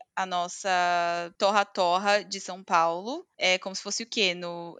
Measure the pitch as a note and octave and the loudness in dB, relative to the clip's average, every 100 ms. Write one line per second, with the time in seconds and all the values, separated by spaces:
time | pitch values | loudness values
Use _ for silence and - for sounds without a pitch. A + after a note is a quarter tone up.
0 | - - F#3 F3+ F3 - G3 F3+ F3 F3 | -10 -6 -4 -4 -4 -6 -2 0 2 2
1 | E3+ E3+ E3+ - G3+ G#3 G3+ - F3+ F3+ | 0 -2 -6 0 2 4 2 2 2 4
2 | G3+ G#3 F3+ G3 F#3+ F#3 F#3+ F3 E3 E3+ | 4 2 0 -10 -10 -12 2 4 4 0
3 | G#3 D#4 - - F#3 F#3 G3 F#3+ G#3 - | -4 -8 -10 -2 2 2 -2 -8 -8 -8
4 | A3+ A#3 F#3+ F3 F3 E3+ E3+ - | -4 0 0 0 -6 -8 -12 -12